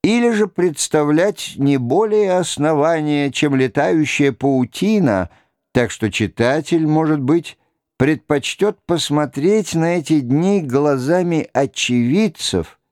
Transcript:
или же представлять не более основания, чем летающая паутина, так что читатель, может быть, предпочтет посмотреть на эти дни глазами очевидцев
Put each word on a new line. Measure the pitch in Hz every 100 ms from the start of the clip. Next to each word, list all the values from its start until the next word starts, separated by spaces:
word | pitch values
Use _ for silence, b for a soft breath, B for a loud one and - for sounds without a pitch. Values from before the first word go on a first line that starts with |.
или | - 240 240
же | 214 214
представлять | - 180 147 - 156 147 151 196 - - -
не | 139 139
более | 120 160 220 214 202
основания, | 180 165 - 151 151 151 165 151 147 143
чем | 127 151 135
летающая | 131 - 156 165 147 - 139
паутина, | 117 135 135 120 - 196 214 151 98 87 b b b _
так | 123 117
что | - 107
читатель, | - 104 - 117 151 147 170 156
может | 156 156 151
быть, | 127 170 - - _ _ _ _
предпочтет | 135 156 _ 143 - - 202 208 -
посмотреть | 175 - 147 147 139 165 214 190 165
на | 165 175
эти | 139 156
дни | 123 139 180 202
глазами | 147 127 147 139 127 180 175 160 -
очевидцев | - 139 - - 123 120 170 220 - - 92 80 _ _